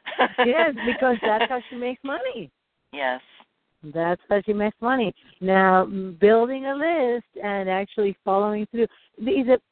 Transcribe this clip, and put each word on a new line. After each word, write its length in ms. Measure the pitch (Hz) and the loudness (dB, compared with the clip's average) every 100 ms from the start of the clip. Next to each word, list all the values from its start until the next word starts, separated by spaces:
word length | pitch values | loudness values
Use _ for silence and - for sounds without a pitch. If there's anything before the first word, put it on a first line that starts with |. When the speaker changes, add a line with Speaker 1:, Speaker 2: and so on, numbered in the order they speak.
| - - | -10 -2
Speaker 1:
<laughs> 280 | 262 - 240 | -2 2 2
Speaker 2:
Yes, 300 | 302 330 220 226 | 4 0 0 -4
because 320 | 240 262 233 | 0 0 0
that's 260 | 220 214 233 | 0 0 0
how 100 | 247 - | -4 -8
she 60 | 247 | -8
makes 280 | 247 254 | -8 -8
money. 480 | 277 302 508 233 143 _ _ _ _ | -8 -6 -8 -10 -14 _ _ _ _
Speaker 1:
Yes. 280 | 143 131 127 _ - _ _ _ _ | -6 -4 -4 _ -20 _ _ _ _
Speaker 2:
That's 380 | 151 160 170 175 - | -10 -4 -2 -4 0
how 100 | 202 202 | -2 0
she 80 | |
makes 240 | 208 208 - | -2 -2 -2
money. 320 | 233 262 208 - _ - | -2 0 -2 -6 _ -6
Now, 400 | 185 190 190 185 | 2 4 6 4
m-, 320 | 190 196 190 165 | 2 -4 -8 2
building 460 | 208 226 240 269 269 | 6 6 2 -2 -6
a 80 | 277 | -2
list 500 | 320 330 247 240 - - | -2 0 0 -2 -6 -10
and 240 | 202 202 190 | -6 -4 -2
actually 460 | 185 202 - 202 185 | -4 -4 -2 -2 -2
following 440 | - 196 208 214 214 | 0 0 0 -2 -6
through. 140 | 233 | -2
Is 640 | 220 _ _ - 226 277 240 | -2 _ _ -8 -2 0 2
it, 120 | 247 _ | 2 _